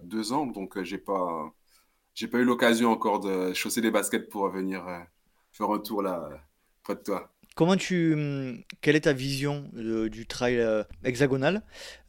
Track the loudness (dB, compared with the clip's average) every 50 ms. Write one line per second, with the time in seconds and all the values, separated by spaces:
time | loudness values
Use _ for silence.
0 | -10 -8 -6 -4 -4 -2 -2 -2 -2 -2 -4 -8 -10 -8 -6 -8 -6 -6 -6 -8
1 | -4 -4 -2 -2 -2 -2 -4 -4 -8 -10 -12 _ _ _ _ _ _ _ _ _
2 | _ _ _ -10 -6 -2 0 2 4 4 4 6 6 4 6 6 4 4 4 4
3 | 2 2 0 0 0 -2 -2 0 0 -2 -2 -4 -4 -4 -2 0 2 2 4 2
4 | 2 0 0 -4 -4 -6 -4 -2 -2 -2 -2 -2 -4 -4 -4 -6 -8 -8 -10 -12
5 | -14 -16 _ _ _ _ _ _ _ _ -8 -4 -2 0 0 -2 -4 -4 -4 -2
6 | -2 -2 -2 -4 -6 -8 -12 -14 -18 _ _ _ _ _ _ _ -10 -8 -8 -6
7 | -4 -4 -4 -4 -4 -8 _ _ _ _ 0 2 4 4 4 4 2 0 0 2
8 | 2 2 2 2 0 -2 -4 -4 -4 -6 -8 -10 -14 -18 -18 0 2 4 4 6
9 | 4 4 2 2 0 -2 -2 -2 -2 -2 -2 -4 -6 -10 -12 -8 -4 -2 -2 0
10 | -2 -2 -4 -8 -10 -12 -4 -2 0 2 4 4 4 4 2 2 0 -2 -8 -6
11 | -4 -2 2 2 4 4 4 2 2 2 0 0 -2 -8 -16 -18 -18 -18 -18 -18
12 | -8